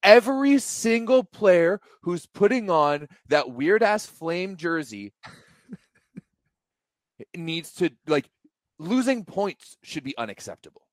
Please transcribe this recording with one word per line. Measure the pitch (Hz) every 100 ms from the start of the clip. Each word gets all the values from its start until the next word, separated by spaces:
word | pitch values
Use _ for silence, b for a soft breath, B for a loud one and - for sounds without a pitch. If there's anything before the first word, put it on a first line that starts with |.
Every | 190 226 233 269 277 277
single | - - 226 226 226 262
player | 190 - 214 180 170 202 b b
who's | - 170
putting | - - 202 254 208
on | 165 147 147 147 b _
that | 147 127
weird-ass | 123 147 214 220 208 -
flame | - 160 170 185 190
jersey | 165 165 139 104 101 _
<laughs> | - - _ _ _ 254 _ _ _ - _ _ _ _ _ _ _ _ _ _ 110 175
needs | 165 165 156
to, | - 175 123 -
like, | 151 - _ _ _ _ _
losing | 160 247 247 254
points | 185 - 202 160 - -
should | - 156
be | 131 139
unacceptable | 113 98 - 85 78 _ _